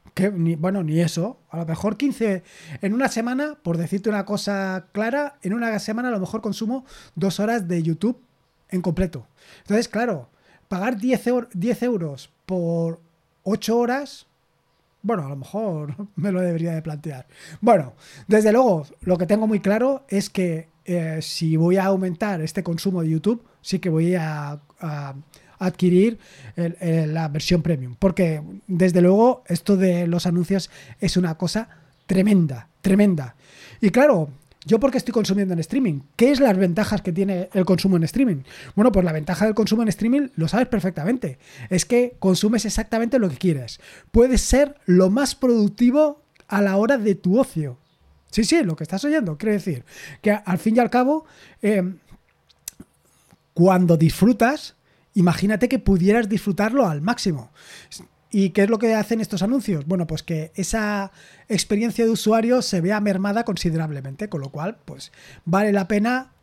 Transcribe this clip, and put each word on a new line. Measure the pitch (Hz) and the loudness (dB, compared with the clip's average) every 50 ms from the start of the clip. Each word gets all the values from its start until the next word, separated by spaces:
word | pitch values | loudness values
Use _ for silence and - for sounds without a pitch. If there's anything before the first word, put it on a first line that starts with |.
| _ - _ | _ -10 _
Que | - 185 208 | -2 0 0
ni, | 202 175 165 165 165 | 0 0 0 0 0
bueno, | 151 160 185 196 196 165 | -2 -2 -2 -2 -2 -2
ni | 151 156 165 | 0 0 0
eso, | 175 160 - 165 170 226 262 - _ _ | 0 0 0 -4 -6 -6 -8 -12 _ _
a | - 165 | -10 -8
lo | 170 | -6
mejor | 160 160 - - 214 - - | -6 -6 -4 -4 -4 -4 -2
quince, | 277 277 220 - 226 208 190 180 - _ - - - 160 147 - | -2 -4 -2 -2 -2 -2 -2 -4 -6 _ -20 -20 -18 -18 -12 -6
en | - 190 214 | -4 -4 -2
una | 247 269 - | 0 0 0
semana, | - 220 226 240 254 262 294 302 294 - _ | -2 -2 -4 -2 -4 -4 -4 -6 -8 -8 _
por | 165 165 | -4 -4
decirte | 165 170 160 196 196 196 226 | -2 -2 -4 -4 -4 -2 -2
una | 208 202 196 | -2 -2 -4
cosa | 208 208 202 - 202 202 196 196 190 185 185 - _ _ | -4 -4 -4 -4 -4 -4 -4 -4 -4 -6 -8 -10 _ _
clara, | 208 220 233 262 285 294 285 - _ - | -6 -4 -2 -2 -2 -4 -6 -8 _ -8
en | 185 202 | -6 -4
una | 240 233 226 214 202 | -4 -4 -4 -4 -4
semana | - - 214 233 247 254 | -6 -6 -6 -4 -4 -4
a | 233 | -4
lo | 196 | -4
mejor | 185 - - 220 | -4 -6 -6 -6
consumo | - 214 196 - 220 214 254 269 254 - - - - - _ | -6 -6 -6 -4 -4 -4 -4 -6 -8 -12 -20 -20 -20 -16 _
dos | 160 175 190 - - | -4 -4 -2 -2 -2
horas | 202 220 233 233 185 170 | -2 -2 -2 -4 -4 -4
de | 180 170 160 | -4 -2 -2
YouTube | 170 160 160 - 233 269 - _ _ _ _ _ _ _ _ _ _ | -2 -2 -2 -2 -4 -4 -4 _ _ _ _ _ _ _ _ _ _
en | 190 180 | -6 -4
completo. | 175 185 160 180 190 170 - 127 110 - _ _ _ _ - - | -4 -2 -2 -2 -2 -4 -4 -10 -16 -18 _ _ _ _ -20 -20
Entonces, | _ - 202 226 233 - | _ -2 0 0 0 -2
claro, | - 208 240 240 190 139 120 - _ _ _ _ _ _ _ _ | -4 -4 -2 -2 -4 -6 -8 -14 _ _ _ _ _ _ _ _
pagar | 196 180 196 247 254 | -8 -4 -4 -4 -4
diez | 196 208 254 254 - - | -2 -2 -2 -2 0 0
eur-, | 240 247 247 240 - - | 0 -2 -2 -4 -6 -6
diez | 175 175 240 247 - 240 | -4 -2 -2 -2 -2 -2
euros | 247 240 190 165 151 139 131 - - _ _ _ | -2 -2 -2 -4 -6 -10 -12 -16 -20 _ _ _
por | - 185 180 170 165 170 165 165 165 165 165 _ _ _ _ _ _ _ _ _ | -6 -4 -4 -2 -2 -2 -2 -2 -4 -6 -8 _ _ _ _ _ _ _ _ _
ocho | 190 214 214 - 220 226 | -4 -4 -4 -2 -2 0
horas, | 240 240 240 254 277 294 269 - - - _ _ _ _ _ _ _ _ _ _ _ _ _ _ _ - | 0 0 0 -2 -4 -6 -10 -14 -20 -20 _ _ _ _ _ _ _ _ _ _ _ _ _ _ _ -6
bueno, | 202 233 190 143 | -4 -4 -4 -4
a | 135 | -8
lo | 143 | -10
mejor | 139 127 - - 208 226 208 165 151 151 143 - - 202 | -12 -12 -10 -8 -6 -4 -4 -4 -6 -8 -8 -10 -12 -12
<laughs> | - _ | -12 _
me | - 151 202 185 | -6 -4 -2 -2
lo | 185 | -2
debería | 185 175 170 165 165 170 165 | -2 -2 -2 -2 -4 -4 -4
de | 160 | -6
plantear. | 156 165 151 143 - 165 139 127 - _ _ - - - 160 - | -8 -8 -10 -10 -10 -12 -12 -14 -18 _ _ -20 -20 -20 -12 0
Bueno, | 202 233 226 175 139 123 - _ - - - - - | 4 4 4 4 2 -2 -10 _ -20 -20 -20 -18 -2
desde | - 208 214 214 214 208 | 2 4 4 6 6 4
luego, | 247 262 233 180 156 139 - - _ - | 6 4 4 2 0 -2 -8 -16 _ -2
lo | 180 185 170 | -2 0 0
que | 180 | 2
tengo | 160 202 214 220 | 0 0 0 2
muy | 214 220 196 | 0 0 0
claro | - 190 208 226 247 269 277 254 - _ | 0 0 0 2 2 0 0 -2 -6 _
es | 196 196 202 - | -4 -4 -4 -4
que, | - 196 185 175 160 160 165 - _ _ _ | -4 -4 -2 -2 -4 -6 -8 -14 _ _ _
eh, | - 175 175 165 160 156 160 156 | -6 -4 -4 -4 -4 -6 -6 -8
si | - - - 165 160 160 | -8 -6 -4 -2 0 2
voy | 156 165 175 185 190 | 2 2 4 2 2
a | 190 | 2
aumentar | 190 196 185 190 185 170 - 214 208 190 165 156 | 2 0 0 -2 -4 -4 -4 -4 -4 -4 -4 -6
este | 160 - 202 170 | -6 -6 -6 -6
consumo | 175 170 165 - 196 185 175 | -4 -6 -4 -4 -2 -2 -2
de | 160 160 | 0 0
YouTube, | 160 160 - 202 240 233 - _ _ _ _ | -2 0 0 0 -2 -2 -6 _ _ _ _
sí | - 190 - | -6 -6 -4
que | - 180 | -2 0
voy | 156 160 165 175 180 | 0 2 2 0 0
a, | 175 156 156 151 151 147 143 147 147 - _ _ _ | -2 -2 -6 -6 -8 -8 -10 -12 -14 -16 _ _ _
a | - 160 151 143 143 139 135 135 151 _ - - _ _ _ _ | -10 -10 -8 -8 -10 -12 -14 -16 -18 _ -20 -20 _ _ _ _
adquirir | 185 185 - - 180 180 180 180 202 233 226 - - - - - - 113 - | -4 -4 -2 0 2 4 4 4 4 4 0 -4 -12 -20 -20 -20 -20 -14 -8
el, | 170 170 170 170 - | -6 -6 -6 -6 -6
el, | 180 170 165 165 160 151 156 | -4 -2 0 0 0 -2 -4
la | 165 160 151 | -4 -4 -4
versión | 143 160 - - 180 170 147 | -6 -6 0 0 0 2 2
premium, | 165 165 135 127 123 123 - | 0 -2 -2 -4 -10 -6 0
porque | - 190 185 - 185 165 160 151 151 170 190 196 - | 0 0 2 2 0 0 0 -4 -8 -12 -16 -16 -10
desde | - 185 165 185 185 170 180 | -6 0 0 2 2 4 4
luego | 175 180 190 208 233 254 247 247 _ | 6 6 6 6 4 4 2 0 _
esto | - 175 - - - 202 185 | -4 -6 -4 0 0 2 2
de | 190 185 175 175 175 | 4 2 2 2 0
los | 170 170 175 - | 0 -2 -2 0
anuncios | 185 170 180 175 - 196 190 - - - - - - - - | 0 0 0 0 0 -2 -2 -2 -6 -14 -20 -20 -20 -10 -4
es | 208 185 - | -4 0 0
una | 185 180 165 160 - | 0 0 0 -2 -4
cosa | 185 165 - 214 233 - - _ _ _ _ _ _ | -4 -4 -2 -4 -6 -6 -12 _ _ _ _ _ _
tremenda, | - 180 190 185 214 208 185 170 139 127 113 - _ _ _ - | 0 0 2 4 6 6 4 4 2 -2 -8 -12 _ _ _ 0
tremenda. | 190 190 202 208 202 180 147 131 120 - _ _ _ - - - - - - | 2 4 6 6 4 4 0 -4 -10 -14 _ _ _ -20 -20 -20 -20 -8 0
Y | - 196 | 0 2
claro, | 202 240 277 302 240 170 151 143 - - _ _ _ _ - | 4 6 6 6 4 4 0 -2 -6 -14 _ _ _ _ -2
¿yo | 147 214 220 | 0 2 2
por | 269 269 | 4 2
qué | 262 262 | 0 0
estoy | 262 - 214 | -4 -2 -2
consumiendo | 233 202 - 190 208 196 185 180 | -2 0 0 0 0 0 -2 -2
en | 165 | -4
streaming? | 160 - - 277 262 190 147 139 - _ _ | -4 -2 -2 0 0 0 -2 -4 -8 _ _
¿Qué | - 233 269 | 2 4 4
es | 285 247 | 6 4
las | 277 240 190 185 | 4 4 4 4
ventajas | 190 180 165 214 208 - 208 208 | 2 2 2 0 -2 -2 -2 -2
que | - 185 165 | -2 -4 -2
tiene | 185 196 202 190 175 190 - - | -2 -2 -2 -2 -4 -6 -2 -2
el | 196 180 | 0 2
consumo | 165 185 165 - 196 185 | 4 2 2 4 2 2
en | 170 165 | 2 2
streaming? | - - 233 277 233 175 135 131 - - - - - - | 0 0 0 2 2 0 -2 -6 -12 -20 -20 -20 -6 0
Bueno, | 196 214 254 196 | 2 4 4 4
pues | 196 180 | 4 2
la | 170 156 | 0 -2
ventaja | 156 151 185 180 143 202 | -4 -4 -4 -2 0 0
del | 220 208 | 0 2
consumo | 233 214 - 220 220 233 | 0 0 0 0 0 0
en | 214 | 0
streaming | - - 220 233 254 294 285 254 - | -2 0 0 0 0 0 0 -2 -4
lo | - 160 160 | -4 -2 0
sabes | - 233 254 247 | 0 0 0 0
perfectamente, | - 202 151 190 170 160 147 190 254 247 - 156 131 - _ - - - 120 110 | -2 -2 -2 -4 -4 -4 -2 -2 -2 -2 -4 -8 -10 -12 _ -20 -20 -20 -8 -4
es | 185 160 - | -2 -2 0
que | - 247 240 247 240 247 - | 2 2 2 2 0 -2 -2
consumes | - 190 185 170 - 208 240 214 - | 2 2 2 2 2 2 0 0 -2
exactamente | 208 - - - - 233 226 233 240 277 254 | -2 -4 -4 -4 -2 -2 -2 0 0 2 2
lo | 214 175 | 2 0
que | 131 - | -2 -2
quieres. | - 180 156 135 123 - - - - - - - - _ | 0 0 0 -2 -4 -10 -16 -18 -20 -20 -20 -20 -20 _
Puedes | - 220 240 262 254 196 - | 4 6 6 6 6 2 4
ser | - 254 262 294 277 285 - _ | 4 4 4 4 2 0 -6 _
lo | - 180 180 185 185 | 4 6 6 6 6
más | 202 262 285 254 - | 4 2 0 -2 -2
productivo | - - 254 240 226 208 202 208 - 240 247 247 294 311 294 294 - _ _ _ _ - | 0 2 2 4 4 2 2 2 2 2 4 4 4 2 2 0 -4 _ _ _ _ -12
a | - 202 202 | -4 0 0
la | 202 196 190 | 2 2 2
hora | 196 214 233 285 254 | 2 2 2 2 2
de | 208 220 190 | 2 0 0
tu | - - 180 190 247 | 0 2 2 2 2
ocio. | 262 - - 160 151 135 123 - _ _ _ _ _ _ _ _ _ _ | 2 0 -2 -6 -6 -6 -8 -12 _ _ _ _ _ _ _ _ _ _
Sí, | - - 226 | -2 -2 0
sí, | - 320 339 269 | 2 2 2 2
lo | 175 160 | 0 -2
que | - 160 | -4 -6
estás | - 190 190 - | -8 -6 -4 -2
oyendo, | 294 311 311 233 170 151 143 | 0 0 0 0 -2 -6 -4
quiero | 214 220 208 | -2 -2 -2
decir | 196 - 196 147 120 - - - - - - - - | -2 -2 -4 -6 -6 -8 -14 -20 -20 -20 -20 -20 -4
que | - 208 202 | -2 -2 -2
al | - - 185 180 170 | 0 -2 -4 -4 -2
fin | - 220 220 | 0 2 2
y | 247 | 2
al | 240 - | 2 2
cabo, | - 247 247 269 302 311 - - _ _ - - - _ - | 2 2 2 2 0 -2 -4 -10 _ _ -20 -20 -14 _ -2
eh, | 202 214 196 180 185 185 156 _ _ - _ _ _ _ _ _ _ _ _ _ - - _ - _ _ _ _ _ _ _ _ _ _ _ _ _ _ | 0 0 0 -2 -2 -6 -12 _ _ -20 _ _ _ _ _ _ _ _ _ _ -20 -20 _ -20 _ _ _ _ _ _ _ _ _ _ _ _ _ _
cuando | - 170 190 185 180 180 170 170 | 4 4 6 6 4 4 4 4
disfrutas, | 156 160 160 - - 185 233 247 208 233 247 294 302 - - - _ _ _ _ _ _ _ _ | 4 4 2 4 4 4 4 4 4 2 2 2 -2 -8 -14 -20 _ _ _ _ _ _ _ _
imagínate | 202 175 175 - - 185 202 214 185 247 247 | 2 2 2 2 2 0 0 0 0 0 0
que | 269 - | 0 0
pudieras | - - 196 175 175 196 214 240 220 196 | 2 2 2 4 4 4 4 2 2 0
disfrutarlo | 220 180 - 208 175 156 202 220 240 277 240 180 | -2 -2 -2 -2 -2 -2 -2 0 2 0 0 0
al | 151 143 | 0 -2
máximo. | 151 214 240 - - 202 156 127 113 - _ _ - - - - - _ - - - _ _ _ _ _ - | -2 -4 -4 -2 -2 -4 -4 -4 -8 -14 _ _ -20 -20 -20 -20 -20 _ -20 -20 -20 _ _ _ _ _ 0
¿Y | 202 196 185 | 0 0 2
qué | - 208 202 | 2 2 2
es | 202 | 2
lo | 226 208 | 2 2
que | 240 226 220 | 2 2 2
hacen | 214 208 - 233 226 | 0 0 -2 -2 -4
estos | 214 - 214 165 185 | -2 -4 -2 -2 0
anuncios? | 214 262 277 - - 185 151 139 | 0 0 -2 0 -2 -4 -4 -2
Bueno, | 156 190 180 170 160 | -2 -2 -2 -2 -4
pues | 160 151 - | -6 -8 -6
que | - 165 156 156 160 - | -6 -6 -6 -6 -8 -8
esa | - 185 - - 220 214 208 208 202 196 190 - - - - - - _ _ | -8 -6 -4 -4 -4 -2 -2 -4 -4 -6 -8 -12 -18 -20 -20 -20 -20 _ _
experiencia | 220 180 - - 208 208 233 233 - - 233 | -4 -2 -2 -2 -2 0 0 -2 0 0 0
de | 226 | 0
usuario | 226 - - 214 220 226 220 233 247 254 | 0 0 2 2 2 2 2 2 2 0
se | - - - 175 | 0 0 -2 -2
vea | 165 190 214 208 | 0 0 0 0
mermada | 208 208 190 185 190 202 202 226 233 | 0 0 -2 -2 -2 -2 -2 -2 -2
considerablemente, | - 185 - - 175 156 165 160 156 147 135 131 139 139 - 208 208 | -4 -4 -2 -2 -2 -2 -2 -4 -4 -8 -10 -10 -12 -10 -10 -10 -8
con | - 147 | -8 -8
lo | 135 135 | -10 -10
cual, | - 139 156 196 240 - _ | -10 -8 -8 -8 -10 -12 _
pues, | - 139 135 - - _ - - - - - _ | -20 -18 -18 -18 -20 _ -20 -20 -20 -20 -14 _
vale | 165 170 196 214 214 202 | -2 0 2 2 2 2
la | 202 190 | 0 0
pena | - 214 208 214 240 247 254 262 - _ _ | 0 0 0 0 0 -2 -2 -4 -8 _ _